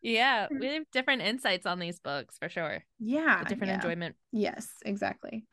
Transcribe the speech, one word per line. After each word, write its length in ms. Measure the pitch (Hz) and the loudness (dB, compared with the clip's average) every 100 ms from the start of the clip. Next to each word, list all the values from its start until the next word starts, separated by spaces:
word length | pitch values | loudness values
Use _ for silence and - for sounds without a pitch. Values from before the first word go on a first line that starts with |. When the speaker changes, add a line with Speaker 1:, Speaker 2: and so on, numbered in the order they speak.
Speaker 1:
Yeah, 460 | 226 226 254 240 202 | 2 4 6 4 2
Speaker 2:
Mm. 120 | 277 | -2
Speaker 1:
we 60 | 254 | -2
have 160 | 302 311 | -2 -2
different 280 | 254 262 269 | -2 2 2
insights 460 | 185 254 - 185 180 | 2 0 0 0 0
on 120 | 180 | -2
these 200 | 175 175 | -4 -6
books 380 | - 143 127 - | -4 -4 -6 -8
for 100 | 175 | -6
sure. 340 | - 160 90 - _ | -4 -4 -4 -10 _
Speaker 2:
Yeah, 420 | 220 277 320 196 | -2 2 4 4
Speaker 1:
A 20 | |
different 240 | - - 196 | 2 -2 0
Speaker 2:
yeah. 60 | |
Speaker 1:
enjoyment. 420 | 190 175 170 170 - _ | 0 0 -2 -4 -8 _
Speaker 2:
Yes, 340 | 226 196 - - - | 0 0 -2 -12 -10
exactly. 640 | - 202 202 - - 226 - | -6 -2 -2 -4 -8 -10 -10